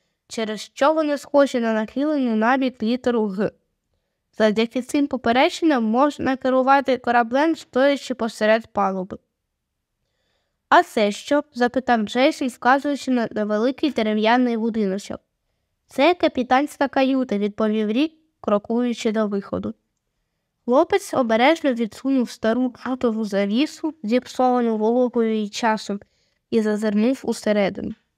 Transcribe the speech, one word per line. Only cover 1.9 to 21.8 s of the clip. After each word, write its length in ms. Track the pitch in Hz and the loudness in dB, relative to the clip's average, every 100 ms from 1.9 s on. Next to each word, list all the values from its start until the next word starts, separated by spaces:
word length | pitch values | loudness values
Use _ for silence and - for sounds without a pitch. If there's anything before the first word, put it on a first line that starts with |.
| 254 294 294 247 220 | -2 -2 0 0 0
набік 480 | 220 269 262 254 | 2 2 0 -2
літеру 440 | 214 247 247 233 214 | -4 -2 0 0 -2
«Г». 240 | 190 196 - _ _ _ _ _ _ _ - | -2 -4 -6 _ _ _ _ _ _ _ 0
Завдяки 440 | 220 208 233 254 | 2 2 -2 -4
цим 260 | 247 294 285 | -2 -2 0
поперечинам 760 | 247 233 247 330 - 320 269 | -2 0 2 2 2 0 2
можна 540 | 220 233 294 - - 262 | 2 2 2 0 -2 -2
керувати 600 | 262 262 262 277 269 247 | 0 2 4 4 2 -2
кораблем, 580 | 247 240 233 254 330 311 | 0 0 2 2 0 0
стоячи 580 | - 247 277 277 - | -4 0 2 0 -4
посеред 540 | 254 226 - 214 220 - | -6 -6 -2 2 2 0
палуби. 500 | - 196 190 185 - _ _ _ _ _ _ _ _ _ _ _ _ _ _ - | -4 -2 -2 -8 -12 _ _ _ _ _ _ _ _ _ _ _ _ _ _ 2
«А 140 | 302 | 4
це 280 | 349 247 208 | 4 2 0
що?» — 320 | 202 - 294 - | -2 -2 -2 -2
запитав 480 | 240 240 262 247 233 | -2 -2 0 0 0
Джейсон, 460 | 208 247 277 311 262 | 0 2 2 2 -4
вказуючи 640 | - 240 269 285 277 - | -2 2 2 2 -4 -2
на 160 | 247 226 | -2 -2
невеликий 600 | 214 214 214 240 269 311 | -4 -2 0 0 0 -2
дерев'яний 680 | 247 214 214 214 247 247 226 | 0 0 0 2 4 2 0
будиночок. 640 | 226 220 196 196 - - _ _ _ _ _ _ _ | -2 -2 -2 -4 -8 -14 _ _ _ _ _ _ _
«Це 260 | - 302 | 0 2
капітанська 720 | 359 311 269 247 254 294 - 277 | 2 0 0 0 0 0 -2 -2
каюта», — 500 | 277 262 262 254 202 | 0 0 0 -2 -2
відповів 540 | 202 208 220 214 208 | -2 -2 -2 0 0
Рік, 220 | 226 311 - _ _ | 0 -2 -4 _ _
крокуючи 720 | - 208 - 233 247 226 226 | -2 -2 0 -2 -2 -2 -2
до 160 | 214 214 | 0 -2
виходу. 460 | 202 196 180 208 - _ _ _ _ _ _ _ _ - | -4 -6 -6 -8 -10 _ _ _ _ _ _ _ _ 0
Хлопець 480 | 254 349 392 - | 2 2 0 -2
обережно 600 | - 233 226 262 330 285 | -2 0 2 2 2 0
відсунув 560 | 233 | -2